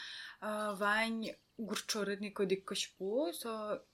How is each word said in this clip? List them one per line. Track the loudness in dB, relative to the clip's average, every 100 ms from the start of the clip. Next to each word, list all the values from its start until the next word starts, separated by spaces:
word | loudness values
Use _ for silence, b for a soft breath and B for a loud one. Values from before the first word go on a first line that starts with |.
| B B B B
а, | -4 -2 -2 2
вань | 4 4 4 0 -4 -6 _ -8
гурчорыдный | -4 -2 0 0 0 0 -2
кодик | 0 2 2 0
кошпу, | -2 -2 -4 0 2 2
со | 0 -4 -4 -2 -4 -6